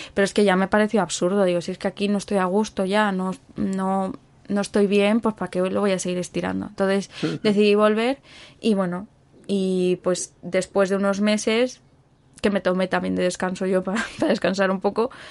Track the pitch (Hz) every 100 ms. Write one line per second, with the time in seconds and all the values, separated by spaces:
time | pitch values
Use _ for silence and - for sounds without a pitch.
0 | - - 196 - 208 185 190 214 214 214
1 | 170 - 180 202 190 175 170 185 - -
2 | 202 202 - 202 185 196 214 - 190 202
3 | 214 185 185 185 - - 202 190 190 190
4 | 190 - _ _ - 202 202 214 202 202
5 | 202 226 226 214 180 185 185 196 202 185
6 | 180 180 175 175 180 185 196 208 190 196
7 | 190 - 151 160 214 202 208 208 214 214
8 | 233 277 - - - - - 196 185 180
9 | 214 _ _ - - 202 185 185 180 180
10 | - 180 - _ 175 190 185 202 190 196
11 | 196 196 208 214 220 220 254 - _ _
12 | _ _ _ - 214 196 185 185 185 180
13 | 185 185 180 - 185 180 190 190 190 208
14 | 208 - 311 214 - 190 190 190 202 196
15 | 240 - -